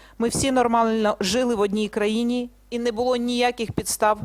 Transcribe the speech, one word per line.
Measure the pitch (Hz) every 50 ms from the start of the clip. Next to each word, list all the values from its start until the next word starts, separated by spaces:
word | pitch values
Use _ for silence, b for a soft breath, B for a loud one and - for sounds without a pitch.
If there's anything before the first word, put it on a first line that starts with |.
| B B B B
ми | 226 233
всі | - - - 269
нормально | 262 254 240 240 233 233 226 226 220 226 214 208 208 -
жили | 208 185 196 247 262 247 240
в | 202
одній | 202 202 196 214 214 202
країні | - 220 208 208 220 226 240 240 240 247 247 240 - _ _ -
і | 240 240
не | 233 240
було | 226 214 247 254 254
ніяких | 247 240 240 247 240 240 247 240 240 226 -
підстав | - - 214 - - - 226 214 214 214 -